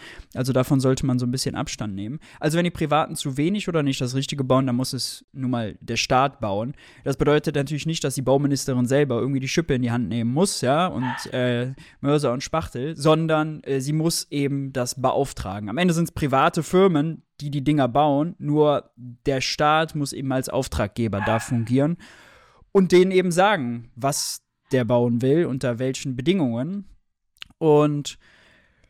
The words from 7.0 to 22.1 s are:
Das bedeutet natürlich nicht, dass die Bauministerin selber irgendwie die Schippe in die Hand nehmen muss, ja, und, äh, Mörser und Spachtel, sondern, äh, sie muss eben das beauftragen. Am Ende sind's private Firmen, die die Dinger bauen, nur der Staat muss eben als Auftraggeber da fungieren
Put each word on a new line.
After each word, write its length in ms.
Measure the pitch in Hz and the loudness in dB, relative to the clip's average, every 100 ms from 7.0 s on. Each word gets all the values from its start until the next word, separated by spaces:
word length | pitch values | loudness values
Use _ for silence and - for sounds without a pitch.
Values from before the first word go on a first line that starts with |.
Das 140 | - 135 | -6 0
bedeutet 380 | 143 151 156 147 | 4 4 2 -2
natürlich 280 | 139 151 156 | -4 -4 -4
nicht, 160 | 160 143 | -4 -4
dass 100 | 135 | -2
die 60 | |
Bauministerin 640 | 131 139 143 135 - 127 120 | 2 2 2 0 0 0 2
selber 340 | 135 143 117 | 2 2 0
irgendwie 220 | 123 139 | -2 -2
die 80 | 131 | -2
Schippe 240 | - 160 | -2 0
in 80 | 131 | 0
die 100 | 123 | 0
Hand 160 | 120 101 | -2 -2
nehmen 240 | 117 117 | -2 0
muss, 300 | 135 202 - | 2 0 0
ja, 260 | 123 147 180 | 0 2 0
und, 460 | 135 127 - - | -2 -4 -6 -6
äh, 400 | 127 123 120 127 135 - _ | -2 -2 -2 -4 -8 -18 _
Mörser 320 | 139 147 139 | 0 2 2
und 120 | 127 | -2
Spachtel, 520 | - 160 165 123 143 156 | -4 -4 -4 -6 -8 0
sondern, 680 | 151 156 160 156 156 151 | 2 4 2 0 -2 -6
äh, 180 | - 135 | -4 -4
sie 100 | 131 | -2
muss 340 | 156 160 - - | 0 0 -2 -4
eben 400 | 143 139 139 135 | -4 -2 -2 -4
das 300 | 135 123 - | -4 -6 -2
beauftragen. 680 | 127 - 135 - 98 101 104 | -2 0 -2 -6 -10 -8 -6
Am 100 | 123 | 0
Ende 160 | 180 | 2
sind's 200 | 165 165 | 2 -2
private 500 | - 147 135 156 - | -2 0 2 2 0
Firmen, 600 | 151 185 196 151 160 156 _ - | 2 4 6 4 0 -6 _ -12
die 100 | 147 | -6
die 140 | 143 135 | -2 2
Dinger 240 | 151 123 | 2 2
bauen, 460 | 135 151 139 165 - | 4 4 2 0 -4
nur 520 | 147 147 151 143 - - | 0 2 4 2 -4 -14
der 460 | 123 120 - 131 | -20 -6 -2 -2
Staat 540 | - - 151 156 160 151 | -2 0 2 2 0 -4
muss 180 | 139 | -6
eben 180 | - 135 | -6 -4
als 160 | 131 - | -2 -2
Auftraggeber 760 | 117 131 - 104 - 113 101 101 | -4 -4 -4 -4 -2 -2 -2 -2
da 140 | 113 | -2
fungieren 580 | - 120 110 127 147 170 - | -2 -4 0 2 2 -2 -10